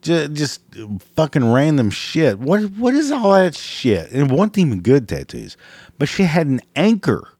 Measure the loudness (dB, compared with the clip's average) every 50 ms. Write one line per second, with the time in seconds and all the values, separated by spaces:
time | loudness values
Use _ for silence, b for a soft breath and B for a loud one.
0 | _ 0 0 0 -2 -4 -4 -4 -4 -6 -6 -12 _ _ -20 -18 -12 -10 -10 -12
1 | -12 _ _ -2 -2 0 2 0 2 4 4 4 2 2 2 2 0 0 -2 -4
2 | -10 -6 -2 2 2 2 0 0 -2 0 0 0 0 -2 -6 -2 -2 0 0 0
3 | 0 -2 -2 0 2 4 4 4 4 2 -2 -6 -14 -14 -14 -4 0 0 0 0
4 | -2 -4 -2 0 0 2 2 2 0 0 2 0 0 2 0 -2 2 4 4 4
5 | 2 -2 -8 -8 -8 _ -12 -14 -14 -14 -18 B B B B B B B B _
6 | -6 -4 0 0 0 2 2 0 0 0 0 -2 -4 _ _ 0 2 2 2 2
7 | 0 -2 -2 -2 -4 -12 _ _